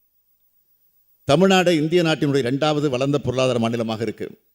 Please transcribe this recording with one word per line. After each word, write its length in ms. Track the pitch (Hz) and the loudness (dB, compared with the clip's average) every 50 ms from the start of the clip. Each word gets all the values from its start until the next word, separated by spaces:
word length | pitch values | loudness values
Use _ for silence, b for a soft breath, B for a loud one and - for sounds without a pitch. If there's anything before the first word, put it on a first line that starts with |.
| _ _ _ _ _ _ _ _ _ _ _ _ _ _ _ _ _ _ _ _ _ _ _ _ - | _ _ _ _ _ _ _ _ _ _ _ _ _ _ _ _ _ _ _ _ _ _ _ _ -2
தமிழ்நாடு 520 | - 139 160 190 196 190 185 180 180 175 | 0 2 4 4 4 4 4 4 2 2
இந்திய 280 | 156 151 160 170 175 170 | 0 0 0 0 0 2
நாட்டினுடைய 320 | 160 156 135 160 143 139 | 2 0 0 0 0 0
இரண்டாவது 540 | 139 131 131 135 139 156 151 151 147 143 151 | 0 0 0 -2 -2 0 0 0 0 -2 -2
வளர்ந்த 300 | 123 123 135 143 143 143 | -2 -2 -2 0 -2 -2
பொருளாதார 400 | - 127 120 127 131 127 123 120 | -2 -2 -2 0 0 0 0 0
மாநிலமாக 420 | 113 117 120 117 113 113 113 104 | -2 -2 -2 -4 -4 -4 -6 -6
இருக்கு. 380 | 117 107 101 - 98 - - _ _ _ _ | -6 -8 -8 -8 -12 -14 -14 _ _ _ _